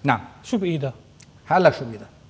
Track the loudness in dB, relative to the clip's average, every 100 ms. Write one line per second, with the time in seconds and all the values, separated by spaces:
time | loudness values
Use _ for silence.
0 | 0 0 -2 -20 -6 -4 -2 -4 -6 -10
1 | -20 -20 -20 -16 -2 2 4 2 -4 -14
2 | -18 -20